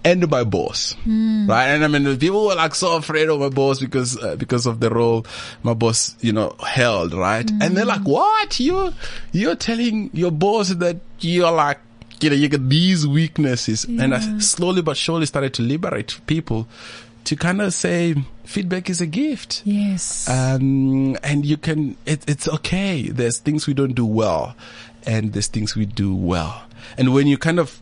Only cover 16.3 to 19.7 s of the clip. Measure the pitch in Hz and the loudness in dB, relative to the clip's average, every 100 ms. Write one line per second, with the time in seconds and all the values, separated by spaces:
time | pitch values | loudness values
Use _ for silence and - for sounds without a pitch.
16.3 | 160 - 117 113 - - - - - - | -2 -2 -4 -4 -12 -20 -20 -20 -14 -6
17.3 | 147 170 190 202 - 180 175 170 147 131 | -2 0 0 -2 -2 0 2 2 0 -4
18.3 | - - 202 180 185 185 175 170 170 311 | -12 -8 -6 -2 -4 -4 -4 -2 -2 -2
19.3 | 254 - - 208 | -4 -8 -6 -2